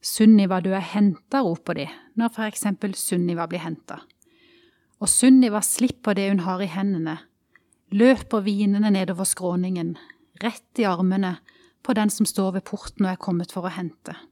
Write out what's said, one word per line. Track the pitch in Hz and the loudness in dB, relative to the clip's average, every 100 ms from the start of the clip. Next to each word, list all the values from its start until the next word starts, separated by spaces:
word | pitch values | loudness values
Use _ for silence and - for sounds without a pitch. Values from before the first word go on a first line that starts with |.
«Sunniva, | - - 220 220 196 185 | -8 4 8 8 6 0
du | 185 | -2
er | 190 | -4
hentet», | 190 208 202 170 _ 269 | -4 2 2 2 _ -2
roper | 220 170 - | -2 -4 -6
de, | 175 139 - - - | -8 -8 -12 -10 -4
når | 233 | -4
for | 226 | -2
eksempel | 214 - 208 190 202 | -8 -4 -6 -4 -6
Sunniva | 190 - 180 175 170 165 | -6 -4 -2 -2 -2 -6
blir | 175 | -6
hentet. | 165 165 - - - _ _ _ _ _ _ _ _ _ | -8 -12 -14 -18 -18 _ _ _ _ _ _ _ _ _
Og | 208 | -2
Sunniva | - 254 262 247 208 | 4 8 8 6 2
slipper | 202 - 247 - - | -2 0 -2 -2 -2
det | 202 196 | 0 0
hun | 196 | 0
har | 175 185 | -2 -4
i | 196 | -4
hendene, | 165 196 185 160 160 - _ _ _ _ _ _ | -4 -2 -2 -4 -8 -14 _ _ _ _ _ _
løper | 202 240 262 - 220 | 4 4 4 0 -2
vinende | 196 202 208 202 214 | 0 0 2 2 2
nedover | 196 185 180 | 2 0 -2
skråningen, | 190 - 180 175 180 180 170 165 - - _ _ | -4 -2 -2 -2 -2 -4 -6 -8 -14 -20 _ _
rett | 214 226 _ - | -6 -6 _ -2
i | |
armene | 208 180 185 190 190 175 _ _ _ _ | -2 2 0 0 -2 -6 _ _ _ _
på | - | -2
den | 220 214 | 0 0
som | - 208 | 0 -2
står | - 190 | 0 -2
ved | 190 | -4
porten | - 202 - - 196 | -8 -12 -14 -4 -2
og | |
er | 185 | -2
kommet | - 175 175 | -4 -4 -4
for | - | -8
å | 180 | -8
hente. | 175 175 - - 160 - | -8 -10 -10 -16 -16 -18